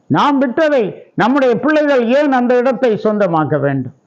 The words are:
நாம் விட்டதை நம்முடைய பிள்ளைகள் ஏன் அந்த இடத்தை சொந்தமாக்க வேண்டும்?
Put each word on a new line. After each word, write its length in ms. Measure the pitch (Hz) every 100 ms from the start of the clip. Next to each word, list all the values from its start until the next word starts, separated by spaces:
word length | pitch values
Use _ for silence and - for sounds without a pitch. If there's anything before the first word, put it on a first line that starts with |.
| -
நாம் 300 | 156 269 277
விட்டதை 720 | 269 269 311 277 185 - -
நம்முடைய 460 | - 214 277 254 202
பிள்ளைகள் 480 | 285 302 294 269 226
ஏன் 240 | 269 302
அந்த 260 | 254 240 247
இடத்தை 420 | 254 233 247 208
சொந்தமாக்க 560 | 214 208 190 160 143 147
வேண்டும்? 360 | 143 135 127 -